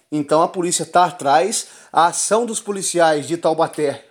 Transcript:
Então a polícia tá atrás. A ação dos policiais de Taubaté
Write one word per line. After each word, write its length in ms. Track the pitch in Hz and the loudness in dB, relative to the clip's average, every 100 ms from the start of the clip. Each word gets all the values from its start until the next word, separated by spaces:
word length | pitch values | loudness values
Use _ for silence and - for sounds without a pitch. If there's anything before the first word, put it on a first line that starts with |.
| _ | _
Então 300 | 151 143 151 | -6 0 2
a 60 | 170 | 2
polícia 380 | 190 180 165 160 | -2 -4 -4 0
tá 200 | 180 175 | 2 2
atrás. 640 | - 139 147 185 220 - - - | 0 2 2 2 -4 -8 -16 -4
A 160 | - 170 | 2 2
ação 380 | 160 - 214 233 | 0 0 0 0
dos 140 | 220 | -6
policiais 680 | - 202 180 170 165 151 131 | -8 -8 -4 2 2 2 -2
de 100 | 165 | -2
Taubaté 680 | 170 160 160 - 147 127 - | -2 0 -2 -2 -4 -4 -10